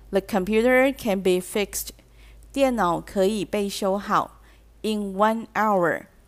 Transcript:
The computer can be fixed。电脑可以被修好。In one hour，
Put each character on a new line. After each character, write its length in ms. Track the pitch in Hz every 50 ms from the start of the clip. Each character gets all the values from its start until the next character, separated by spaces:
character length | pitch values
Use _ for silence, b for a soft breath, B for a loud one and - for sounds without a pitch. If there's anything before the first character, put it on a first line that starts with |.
| b b
The 120 | - 196
computer 680 | 190 - - 196 185 180 214 220 226 254 254 254 262 277 269 -
can 240 | - 233 190 196
be 180 | 180 190 185 180
fixed。 500 | 185 - - 214 202 - - - - - - - b b b b b b b b b b
电 240 | - 269 277 262 -
脑 240 | 220 190 175 170 156
可 280 | 165 - - 208 185 190
以 180 | 220 208 170
被 240 | - - 208 202 202
修 300 | - - 214 190 190 202
好。 420 | 196 208 196 160 - - - - b b b b b b - -
In 320 | - 214 214 208 208 196 190
one 320 | 190 208 214 226 226 220 - -
hour， 540 | 190 214 220 208 190 170 160 110 - - - _ _ _